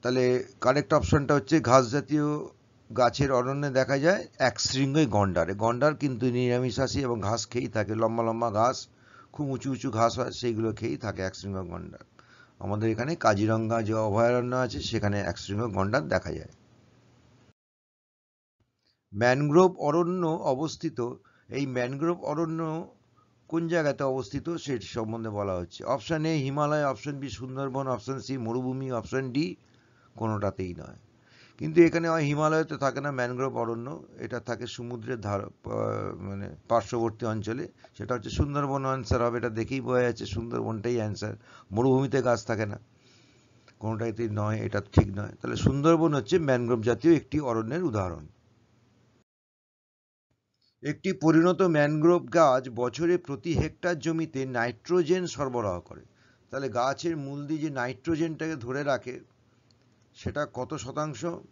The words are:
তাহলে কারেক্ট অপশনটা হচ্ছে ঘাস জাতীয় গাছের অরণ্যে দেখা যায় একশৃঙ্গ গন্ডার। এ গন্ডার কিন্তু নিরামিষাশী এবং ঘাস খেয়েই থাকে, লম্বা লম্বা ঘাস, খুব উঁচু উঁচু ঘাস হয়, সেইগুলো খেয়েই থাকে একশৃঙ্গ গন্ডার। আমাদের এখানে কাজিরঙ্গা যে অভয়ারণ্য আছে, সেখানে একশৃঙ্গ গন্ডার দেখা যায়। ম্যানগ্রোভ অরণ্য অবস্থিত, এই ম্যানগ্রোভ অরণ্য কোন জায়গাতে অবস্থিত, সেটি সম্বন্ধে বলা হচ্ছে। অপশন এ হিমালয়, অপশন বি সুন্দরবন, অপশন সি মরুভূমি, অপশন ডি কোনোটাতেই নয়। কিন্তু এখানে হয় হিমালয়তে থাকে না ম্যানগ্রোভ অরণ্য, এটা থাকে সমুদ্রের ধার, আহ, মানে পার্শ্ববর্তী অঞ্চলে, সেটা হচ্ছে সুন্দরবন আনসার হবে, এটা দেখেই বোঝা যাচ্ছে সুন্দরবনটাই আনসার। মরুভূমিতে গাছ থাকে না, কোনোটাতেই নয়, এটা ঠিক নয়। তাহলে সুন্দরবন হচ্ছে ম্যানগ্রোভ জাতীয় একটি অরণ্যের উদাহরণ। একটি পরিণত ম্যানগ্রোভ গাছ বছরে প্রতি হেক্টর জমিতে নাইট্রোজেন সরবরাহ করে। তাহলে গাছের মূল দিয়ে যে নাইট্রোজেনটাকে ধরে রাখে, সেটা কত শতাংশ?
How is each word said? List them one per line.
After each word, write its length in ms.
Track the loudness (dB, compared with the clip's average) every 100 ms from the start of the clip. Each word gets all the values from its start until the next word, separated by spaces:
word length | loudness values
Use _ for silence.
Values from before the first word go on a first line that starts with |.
তাহলে 420 | 0 2 4 2 -2 -2
কারেক্ট 320 | 2 2 4
অপশনটা 400 | 2 4 2 4
হচ্ছে 260 | 2 4 2
ঘাস 300 | 8 6 6
জাতীয় 340 | -2 0 0 0 -2 -8 _ _ _ _ 2
গাছের 340 | 2 4 2
অরণ্যে 380 | 2 2 -2 0
দেখা 280 | 0 2 2
যায় 300 | 2 2 -2 0
একশৃঙ্গ 680 | 0 0 -2 0 2 4 4
গন্ডার। 440 | 4 4 2 0
এ 40 |
গন্ডার 420 | 0 0 2 0 2
কিন্তু 300 | -4 0 0
নিরামিষাশী 760 | 2 2 2 0 -2 -2 -2
এবং 180 | -2 -2
ঘাস 280 | -2 -2 -4
খেয়েই 200 | -4 -4
থাকে, 280 | -4 -2 0
লম্বা 280 | 0 2
লম্বা 280 | 0 0 -2
ঘাস, 360 | 2 2 0 -10 _ -20 -20 -20
খুব 180 | -8 -4
উঁচু 220 | -4 -4
উঁচু 200 | -4 -2
ঘাস 280 | 2 2 2
হয়, 120 | -4
সেইগুলো 420 | -2 -2 0 -2
খেয়েই 240 | -2 -6 -4
থাকে 240 | -6 -4
একশৃঙ্গ 420 | -6 -6 -8 -6
গন্ডার। 360 | -6 -10 -12 -16 -20 _ _ -20 -20 _
আমাদের 300 | -6 -2 0
এখানে 260 | 0 -2 2
কাজিরঙ্গা 680 | 2 4 4 2 2 0
যে 120 | 0
অভয়ারণ্য 600 | 0 2 4 4 4 0 -2
আছে, 260 | -2 -4
সেখানে 380 | -4 -2 0 0
একশৃঙ্গ 540 | -2 -6 -6 -4 -2
গন্ডার 340 | 0 0 0 0
দেখা 240 | -2 -2
যায়। 180 | -10 -10 -20 _ _ _ _ _ _ _ _ _ _ _ _ _ _ _ _ _ _ _ _ _ _ _ _ _ 2
ম্যানগ্রোভ 640 | 4 4 6 8 8 4
অরণ্য 480 | 0 2 2 0 0
অবস্থিত, 840 | 0 0 -2 -2 -6 -10 -4 -6 -6 _ _ _
এই 160 | -6 -4
ম্যানগ্রোভ 580 | -2 -4 -2 -2 -2
অরণ্য 680 | -4 -4 -2 -4 -4 -6 -8 _ _ _ _ _ _
কোন 200 | -4 0
জায়গাতে 360 | 2 2 0
অবস্থিত, 460 | 0 -2 -4 -6 -6
সেটি 360 | -6 -4 -4 -4
সম্বন্ধে 440 | -6 -4 -4 -6
বলা 260 | -4 -2 -2
হচ্ছে। 280 | -4 -8
অপশন 420 | -4 -4 -2 -2 0
এ 100 | 0
হিমালয়, 500 | -2 0 0 2 0
অপশন 340 | -2 -6 -8
বি 100 | -8
সুন্দরবন, 580 | -10 -10 -6 -4 -4 -2
অপশন 320 | -4 -4 -8
সি 180 | -6 -6
মরুভূমি, 540 | -2 -2 -2 -4 -4
অপশন 400 | -6 -4 -4 -2
ডি 240 | -2 -2 -6 _ _ _ _ _ -6
কোনোটাতেই 580 | -4 0 -2 -2 -8 -8
নয়। 220 | -14 -18 _ _ _ -20 -20 _
কিন্তু 240 | 0 8
এখানে 280 | 8 6 2
হয় 140 | 2
হিমালয়তে 540 | 2 2 4 2 0 0
থাকে 240 | -2 -2
না 100 | -4
ম্যানগ্রোভ 460 | -2 -2 -2 -2 -2
অরণ্য, 460 | -4 -4 -6 -12 -14 -12
এটা 220 | -8 -8
থাকে 280 | -6 -6 -6
সমুদ্রের 540 | -8 -10 -10 -6 -6
ধার, 240 | -2 -4 -4
আহ, 40 | -12 -8 -4 -2 -2 -6 -8
মানে 400 | -8 -8 -10 -14 _
পার্শ্ববর্তী 580 | 0 0 -2 -2 -2 -4
অঞ্চলে, 420 | -4 -4 -6 -8 _ -20 -14
সেটা 180 | -8 -6
হচ্ছে 140 | -6
সুন্দরবন 560 | -2 -2 0 -2 -2 -2
আনসার 380 | -4 0 0
হবে, 140 | 2 0
এটা 120 | -4
দেখেই 320 | -4 -4 -4
বোঝা 200 | 0 2
যাচ্ছে 240 | 2 0 -6
সুন্দরবনটাই 760 | -6 -4 -4 -4 -4 -2 -2
আনসার। 340 | -2 -4 -6 -8 -16 -20 -6
মরুভূমিতে 500 | 2 4 4 2 0
গাছ 240 | 2 0 0
থাকে 200 | -2 -2
না, 140 | -6 -16 _ _ _ _ _ _ _ _ _
কোনোটাতেই 500 | -6 -2 -4 -2 -4
নয়, 260 | -2 -2 -2
এটা 240 | -2 -4
ঠিক 260 | 4 4 4
নয়। 240 | -2 -8 -8
তাহলে 140 | -6 0
সুন্দরবন 580 | 2 4 4 6 4
হচ্ছে 260 | 2 0 0
ম্যানগ্রোভ 420 | 2 2 2 0
জাতীয় 340 | 2 2 4 4
একটি 240 | 2 -4
অরণ্যের 440 | -2 -2 -2 -2
উদাহরণ। 440 | -2 -2 -2 -6 -14 _ _ _ _ _ _ _ _ _ _ _ _ _ _ _ _ _ _ _ _ _ _ _ _ _
একটি 300 | -6 -4 -2
পরিণত 480 | 2 6 6 6 6
ম্যানগ্রোভ 720 | 4 6 4 6 6 6 4
গাছ 360 | 6 6 6 0
বছরে 480 | -2 -4 0 2 2
প্রতি 360 | 0 -8 -2
হেক্টর 420 | 0 -2 -2 -4 -2
জমিতে 500 | -2 -2 -2 -4 -4
নাইট্রোজেন 840 | -2 -2 -4 0 2 4 2 0
সরবরাহ 520 | -4 -4 -2 -2 -4
করে। 220 | -8 -20 -20 _ _ _ _
তাহলে 200 | -6 -4
গাছের 480 | 0 0 0 -4 -4
মূল 300 | -6 -8 -6
দিয়ে 120 | -4
যে 100 | -4
নাইট্রোজেনটাকে 840 | -4 -6 -6 -4 -2 -2 -2 -6 -6
ধরে 280 | -6 -4
রাখে, 500 | -2 -2 -4 -14 -16 _ _ _ _ _ _ _ _ -10
সেটা 320 | -8 -4 -6
কত 200 | -6 -8
শতাংশ? 520 | -8 -8 -6 -6 -4 -6 -8 -14